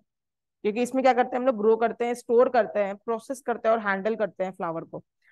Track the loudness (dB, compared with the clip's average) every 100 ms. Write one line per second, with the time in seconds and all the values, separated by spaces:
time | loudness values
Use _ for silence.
0 | _ _ _ _ _ _ -4 0 -2 2
1 | 2 4 0 0 -2 2 2 2 0 -2
2 | -4 -4 0 4 4 2 0 -2 -4 -6
3 | -8 -8 -8 -10 -6 -2 0 0 0 -2
4 | -2 -2 -4 -4 -8 -6 -8 -8 -10 -16
5 | -18 _ _